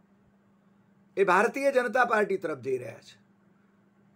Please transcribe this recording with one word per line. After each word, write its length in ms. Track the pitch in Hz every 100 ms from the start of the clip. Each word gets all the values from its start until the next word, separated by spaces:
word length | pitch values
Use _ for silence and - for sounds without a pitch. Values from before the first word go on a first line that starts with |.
| _ _ _ _ _ _ _ _ _ _ _ -
એ 80 |
ભારતીય 480 | 190 180 220 269 277
જનતા 320 | 254 240 254
પાર્ટી 320 | 240 220 202 190
તરફ 220 | 160 143
જઈ 200 | 127 127
રહ્યા 160 | -
છે. 280 | - - - _ _ _ _ _ _ _ _ _